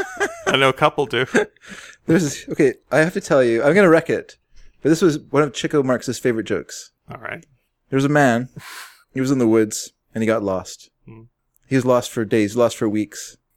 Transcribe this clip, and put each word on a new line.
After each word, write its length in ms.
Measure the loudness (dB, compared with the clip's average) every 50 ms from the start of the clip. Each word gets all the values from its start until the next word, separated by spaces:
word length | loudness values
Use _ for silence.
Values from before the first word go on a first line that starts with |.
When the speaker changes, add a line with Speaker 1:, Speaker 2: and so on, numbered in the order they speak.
| -10 -10
Speaker 1:
<laughs> 340 | -8 -6 -6 -6 -8 -8 -4
Speaker 2:
I 100 | -2 0
know 120 | 2 2 2
a 40 |
couple 340 | 2 2 0 0 0 -2 -4
do. 200 | -2 -2 -4 -2 0 0 -2 -2 -2 _ _ -20 -20 -20 -20 -20 -20 -20 _ _
Speaker 1:
There's, 420 | 0 0 0 0 -2 -6 -8 -12 -6
okay, 260 | -2 0 2 0 0 _ _ -2
I 80 | 0 0
have 140 | 0 0 -2
to 60 | -6
tell 240 | -2 0 2 2 4
you, 180 | 4 2 2
I'm 120 | 2 2 4
gonna 140 | 6 6 6
wreck 180 | 6 4 2 0
it, 280 | -4 -4 -6 -8 -18 _ _ _ _ -20 -20 -20 _ _
but 60 | 0 0
this 140 | 2 4
was 160 | 2 2 2 0
one 240 | -4 -2 0 0
of 100 | 0 0
Chico 300 | -2 -6 -4 -2 0 0
Marx's 360 | 0 0 -2 -2 -4 -6 -6 -2
favorite 260 | -2 -2 -2 -2 -2
jokes. 460 | -4 -4 -6 -6 -8 -14 -18 -18 -20 _ _ _ -20
Speaker 2:
All 100 | -18 -14
right. 240 | -14 -14 -14 -14 -16 _ _ _ _ _ _ _ _ _
Speaker 1:
There 60 | 0
was 80 | 0 2
a 60 | 2
man, 400 | 4 4 4 4 2 0 -2 -8 -14 -18 -20 -18 -18 -18 -20 -20 _ _ _ _ -6
he 60 | -4
was 80 | -2 0
in 80 | 0 2
the 100 | 4 4
woods, 440 | 4 4 2 0 -2 -8 -12 -14 _ _ _ _ -8
and 80 | -4
he 40 | -2
got 160 | 0 0 0
lost. 480 | -2 -2 -4 -4 -6 -10 -16 -20 -20 _ _ _ _
Speaker 2:
Hmm. 160 | -20 -20 -20 -20 _ _ _ _ _ _ _ _
Speaker 1:
He 80 | -2 -2
was 100 | 0 2
lost 240 | 2 2 2 0 -2
for 140 | -4 -4 -2
days, 280 | 0 0 0 0 0 2
lost 200 | 2 0 0 0
for 100 | -2 -2 -2
weeks, 500 | -2 -2 -4 -6 -10 -16 -16 -16 -20 _ _ _ _